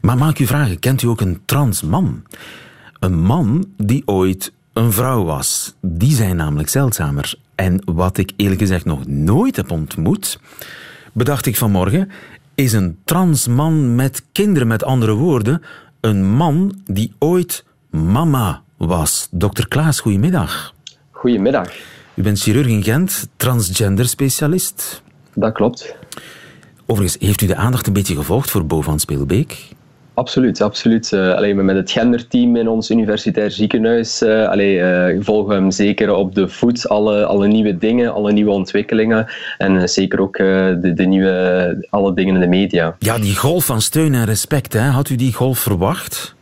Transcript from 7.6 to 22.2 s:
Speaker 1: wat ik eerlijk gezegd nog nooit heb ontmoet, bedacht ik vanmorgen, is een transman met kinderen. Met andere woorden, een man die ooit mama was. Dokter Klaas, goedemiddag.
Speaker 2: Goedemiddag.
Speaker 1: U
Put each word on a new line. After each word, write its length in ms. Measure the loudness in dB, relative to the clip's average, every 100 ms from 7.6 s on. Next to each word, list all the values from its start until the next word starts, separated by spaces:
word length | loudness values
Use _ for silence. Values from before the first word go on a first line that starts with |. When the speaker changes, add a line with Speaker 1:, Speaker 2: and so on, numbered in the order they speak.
| 0 0 -2
Speaker 1:
wat 320 | -2 -2 0
ik 140 | -4 -2
eerlijk 240 | -2 2
gezegd 260 | 0 0 -2
nog 220 | -4 -4
nooit 480 | -2 2 2 2 -2
heb 160 | -4
ontmoet, 680 | -4 -6 -4 -2 -2 -4 -10 -16 -20 -20 -20 -20 -20 -12
bedacht 320 | -2 -2 0 -2
ik 120 | 0
vanmorgen, 520 | 0 2 2 0 -2 -8 -20 -20 _ -2
is 180 | 0
een 240 | 2 0 -4
transman 920 | -2 0 2 2 2 0 2 2 2 2
met 280 | 0 -4 _
kinderen. 360 | -2 2 2 2
Met 160 | 0
andere 300 | 0 2 2
woorden, 480 | 2 2 2 2 -2 -4 -20 -20 _
een 240 | 0 2 2
man 440 | 2 2 2 0 -4 -6
die 280 | -4 -4 -2
ooit 480 | 0 0 -2 -8 _ _ _
mama 720 | -4 0 2 2 2 0 -4 _ _
was. 500 | -2 0 -2 -4 -6
Dokter 360 | -2 -2 -2 -2
Klaas, 320 | 0 0 0
goedemiddag. 720 | 0 0 2 0 -2 -6 -12 _ -20 _ _
Speaker 2:
Goedemiddag. 560 | -4 0 2 2 0 -4 -12 -20 -20 -16
Speaker 1:
U 80 | -4